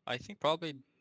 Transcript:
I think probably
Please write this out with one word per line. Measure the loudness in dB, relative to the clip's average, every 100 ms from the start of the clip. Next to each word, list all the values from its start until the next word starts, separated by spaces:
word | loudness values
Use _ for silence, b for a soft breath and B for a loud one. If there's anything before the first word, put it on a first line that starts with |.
| -4
I | -4
think | -4 0
probably | 2 2 0 -8 -14 _